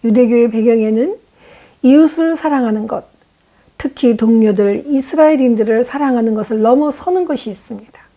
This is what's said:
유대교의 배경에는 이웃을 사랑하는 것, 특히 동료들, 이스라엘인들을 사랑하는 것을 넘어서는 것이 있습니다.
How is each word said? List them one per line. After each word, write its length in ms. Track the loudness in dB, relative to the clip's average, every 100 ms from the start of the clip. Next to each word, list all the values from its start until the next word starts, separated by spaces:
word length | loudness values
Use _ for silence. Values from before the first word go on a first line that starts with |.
유대교의 460 | 2 2 2 2 0
배경에는 640 | 0 0 2 0 -2 -2 -6 _ _ _ -20 -20 _
이웃을 540 | 4 4 4 0 -4 -2
사랑하는 500 | -2 -2 -2 -4 -6
것, 180 | -10 -12 _ _ _ _ _ _ _
특히 380 | -10 -2 0 2
동료들, 680 | 2 4 2 2 0 -2 -2
이스라엘인들을 960 | -4 -2 2 2 4 2 0 0 0
사랑하는 500 | -2 -4 -2 0 0
것을 260 | -2 -4 0
넘어서는 640 | 2 2 0 -4 -4 -4
것이 240 | -2 -6 -8
있습니다. 500 | -14 -16 -18 -18 -20 _